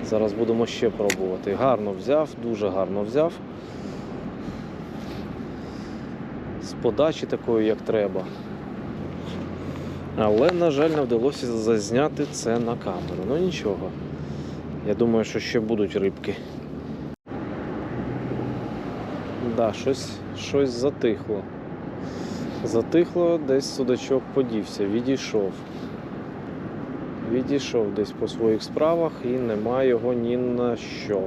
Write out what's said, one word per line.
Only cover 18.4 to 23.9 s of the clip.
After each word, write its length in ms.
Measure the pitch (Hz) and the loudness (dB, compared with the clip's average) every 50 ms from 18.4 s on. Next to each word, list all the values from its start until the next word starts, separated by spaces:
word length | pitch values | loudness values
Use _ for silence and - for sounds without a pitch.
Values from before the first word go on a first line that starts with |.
| - - - - - - - - - - - - - - - - - - - - 123 120 113 | -2 -2 -4 -4 -4 -6 -6 -6 -6 -6 -6 -6 -6 -6 -6 -6 -6 -6 -4 -2 -2 0 2
Да, 160 | 113 117 107 104 | 4 4 2 2
щось, 380 | - - 135 135 131 - - - - - - - | 0 0 0 0 0 -2 -8 -8 -8 -8 -8 -8
щось 320 | - - - - 139 143 131 | -8 -4 2 4 4 4 4
затихло. 720 | 120 120 127 123 - - - 120 107 101 - - 107 98 92 - - - - - - - - - - - - - - - - - - - - - - - - | 2 2 2 0 2 4 2 2 2 2 0 -2 -2 -2 -2 -6 -10 -10 -10 -10 -8 -8 -8 -8 -8 -8 -8 -8 -6 -8 -6 -6 -6 -6 -6 -6 -4 -4 -2
Затихло, 760 | 113 110 113 113 - - 165 175 - - 175 175 170 170 165 151 | 2 2 2 4 6 6 6 6 6 4 4 4 6 4 4 4
десь 280 | 131 131 139 135 - - | 4 4 4 4 0 -2
судачок 460 | - 131 120 | 0 2 2